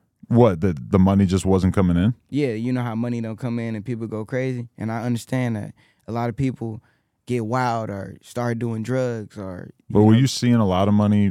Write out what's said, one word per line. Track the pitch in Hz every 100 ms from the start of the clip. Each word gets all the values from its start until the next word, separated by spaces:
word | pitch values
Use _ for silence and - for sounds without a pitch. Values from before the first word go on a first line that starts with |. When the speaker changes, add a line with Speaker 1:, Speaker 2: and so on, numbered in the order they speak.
| _ _ -
Speaker 1:
What, | 117 120 85
the, | 95 76
the | 60 101
money | 92 98 95
just | 92
wasn't | 95 95 90
coming | 101 92 87
in? | 101 123 _
Speaker 2:
Yeah, | 131 139
you | 110 120
know | 127
how | 120
money | 110 120 120
don't | 113 107
come | 127 117
in | 117 110
and |
people | 101 117 113
go | 110
crazy? | 110 127 131 127 117 -
And | 107
I | 117
understand | 120 117 - 131 123 110
that | 107 - _ _ -
a |
lot | 113 120
of | -
people | 135 - 117 110 - _ _ _ -
get | 123 110
wild | 127 127 117 110
or | 101 95 98
start | - - 120 117
doing | 117 110
drugs | 110 131 127 117 101 107
or, | 95 90 92 - -
Speaker 1:
But | -
Speaker 2:
you | 107
Speaker 1:
were |
Speaker 2:
know | 113
Speaker 1:
you | 135
seeing | - 123
a | 120 101
lot | 92 101
of |
money | 104 104 104 101